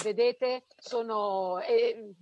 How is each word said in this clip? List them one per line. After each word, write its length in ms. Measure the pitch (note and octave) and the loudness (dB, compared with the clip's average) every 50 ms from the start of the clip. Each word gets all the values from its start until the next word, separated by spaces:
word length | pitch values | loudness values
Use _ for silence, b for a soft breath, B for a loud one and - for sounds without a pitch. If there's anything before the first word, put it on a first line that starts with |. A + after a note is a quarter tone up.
vedete 640 | - G#3+ G3+ A3+ A#3+ B3 A#3+ - C4 B3 B3+ B3+ - _ _ | -2 -2 2 2 2 2 2 0 -2 -2 -2 -4 -8 _ _
sono, 840 | _ - - B3 A#3 A#3 A3+ A3 G#3 G#3 G3+ F#3+ F#3+ F#3 F#3 F3+ F3+ | _ -12 -6 -4 -4 -4 -2 -2 -2 -2 0 -2 -2 -2 -2 -2 -4
eh, 540 | - - A#3 A#3 A#3+ A#3+ A3 A3+ A3 G#3 F#3 E3+ | 0 2 4 4 4 4 0 -2 -8 -14 -16 -16